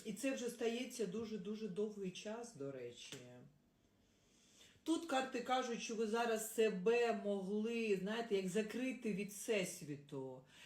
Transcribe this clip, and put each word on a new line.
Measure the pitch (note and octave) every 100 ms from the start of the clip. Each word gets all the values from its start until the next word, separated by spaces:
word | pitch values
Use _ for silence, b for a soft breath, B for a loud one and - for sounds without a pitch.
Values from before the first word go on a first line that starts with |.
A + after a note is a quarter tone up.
і | -
це | - C4+
вже | A3 A#3
стається | - A#3 A#3+ C4 - F#3+
дуже-дуже | G#3+ G#3+ G#3+ F#3 G#3+ G#3+
довгий | F3 G#3+ G3+ F#3
час, | - G#3+ A3+ A3+ C3+
до | C#3
речі. | C3 A#2+ A#2+ - C3+ B2 B2 C#3+ - _ _ _ _ B B B B B B B B
Тут | - D#4+ -
карти | C4+ B3+ B3
кажуть, | B3 B3+ A3+ A3+
що | -
ви | A3 A3
зараз | A#3 A#3 A3 -
себе | - A3 F#3 F#3 A#3+ A#3 G#3
могли, | G3+ G3+ F#3 G#3 A3 A#3 A3 F#3
знаєте, | F#3+ A3+ A3+ G3
як | F#3
закрити | G#3 G#3+ A3+ C4 A3+ A3
від | F#3+ G3
всесвіту. | - - G#3 F3+ - D3 C#3+ - C#3 C3 B2+ - B